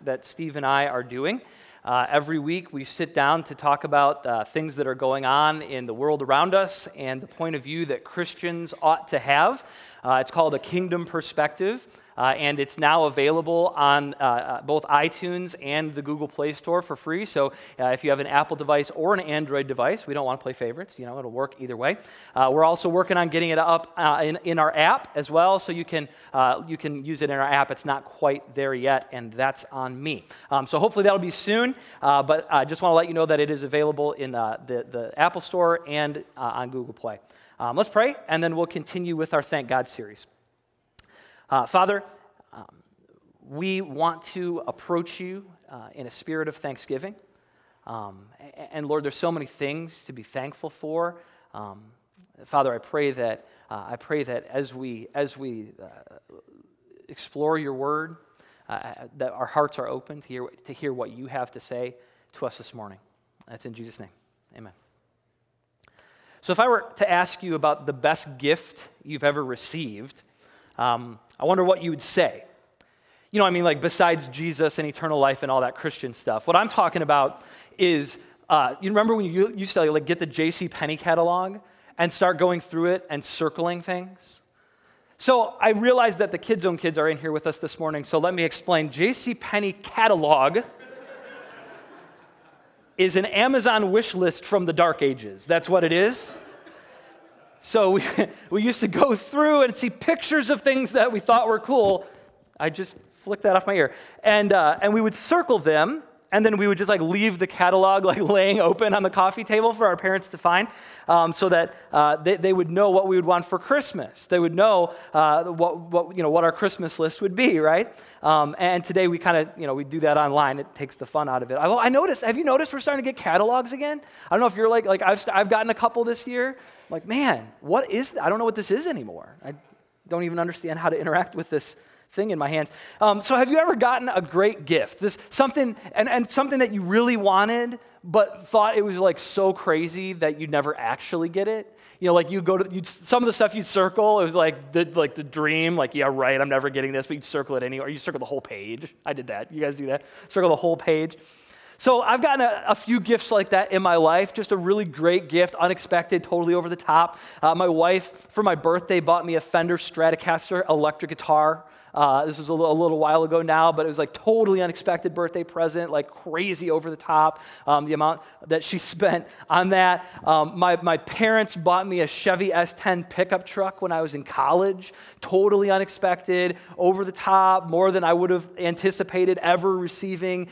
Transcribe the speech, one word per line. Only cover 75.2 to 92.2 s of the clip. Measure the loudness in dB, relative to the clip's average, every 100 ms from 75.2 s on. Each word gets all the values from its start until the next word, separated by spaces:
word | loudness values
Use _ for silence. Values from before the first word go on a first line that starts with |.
| 2 2
and | -2
all | 0
that | -2 -4
Christian | -10 -8 -12
stuff, | -8 -6 -4 2
what | 2
I'm | 2
talking | 0 0 0
about | 2 2 2 -2 -18 -20 -20 0
is, | 2 2 -2 -10 -18 _ 0
uh, | 2 2 -2
you | -2
remember | 0 2 0
when | 0
you | 0 0 -2
used | -4 0
to, | 2
like, | 2 0
get | -2
the | -4
J | -2 -2
C | -2 -8
Penney | -6 -6 -4
catalog | 0 2 2 0 -4 -8 -18 _ _ -2
and | -2
start | 2 0 2
going | 2 0
through | -4 -2 0
it | 0 -4
and | -8
circling | -8 -4 -4 -2 -6 -6
things? | -8 -8 -10 -18 -20 -20 _ _ _ _ _ _ _ -4
So | 2 2 2 2
I | 2
realize | 4 4 4 2 2
that | -2
the | -4
Kids | -2 -2
Zone | -2 -2
kids | -2 0
are | 0
in | -2
here | -4
with | -4 -4
us | -6
this | -10 -8
morning, | -6 -6
so | -2 0
let | 0
me | 0
explain. | -2 -4 0 0 0
J | 0 0
C | 0 -6 -8
Penney | -6 -4 -4
catalog | -6 -8 0 2 4 4 4 4 0 -6 -12 -20 -20 -20 -20 -20 -20 -20 -20 -20 -20 -20 -20 -20 -20